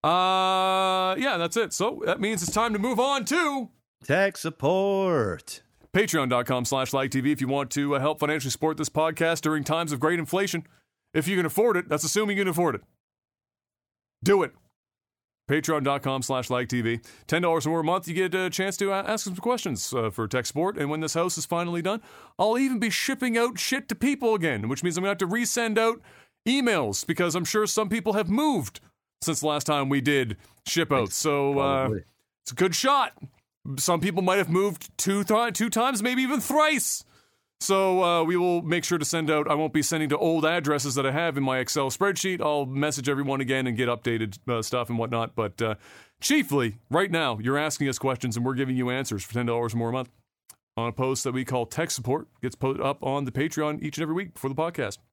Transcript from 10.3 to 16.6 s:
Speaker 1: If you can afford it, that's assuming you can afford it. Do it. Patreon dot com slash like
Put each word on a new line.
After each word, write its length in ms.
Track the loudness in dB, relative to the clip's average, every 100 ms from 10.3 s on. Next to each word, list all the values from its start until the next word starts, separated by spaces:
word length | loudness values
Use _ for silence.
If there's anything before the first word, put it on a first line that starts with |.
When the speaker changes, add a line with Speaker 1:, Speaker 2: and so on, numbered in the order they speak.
| 0 0 -2 -8 _ _ _ _
Speaker 1:
If 140 | -2 0
you 100 | 0
can 80 |
afford 320 | 0 2 4 2
it, 120 | 0
that's 160 | -2
assuming 320 | 0 0 0 0
you 80 |
can 40 | 0
afford 260 | 2 0 0
it. 60 | _ _ _ _ _ _ _ _ _ _ _ _ _ _
Do 200 | 2 2
it. 80 | 2 _ _ _ _ _ _ _ _ _ -2
Patreon 320 | -2 2 0
dot 200 | 2 0
com 200 | 0 -2
slash 260 | -2 -2 0
like 200 | -2